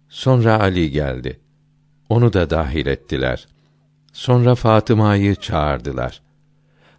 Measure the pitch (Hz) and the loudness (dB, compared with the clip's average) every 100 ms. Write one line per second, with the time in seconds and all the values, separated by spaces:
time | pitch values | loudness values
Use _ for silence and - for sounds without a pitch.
0 | _ - 131 127 113 110 98 90 80 69 | _ -6 0 2 4 2 2 0 -2 -2
1 | 71 64 64 62 _ _ _ _ _ _ | -4 -6 -8 -12 _ _ _ _ _ _
2 | - 113 120 98 82 80 76 73 69 67 | -2 2 2 2 0 -2 -2 -2 -2 -4
3 | - 69 64 62 - _ _ _ _ _ | -6 -4 -4 -4 -10 _ _ _ _ _
4 | _ - - 123 120 123 117 110 - 110 | _ -10 0 2 4 2 2 2 2 2
5 | 107 101 101 95 - 80 73 69 67 64 | 2 2 0 -2 -4 -4 -2 -4 -6 -8
6 | 64 - _ _ _ _ _ _ _ | -8 -10 _ _ _ _ _ _ _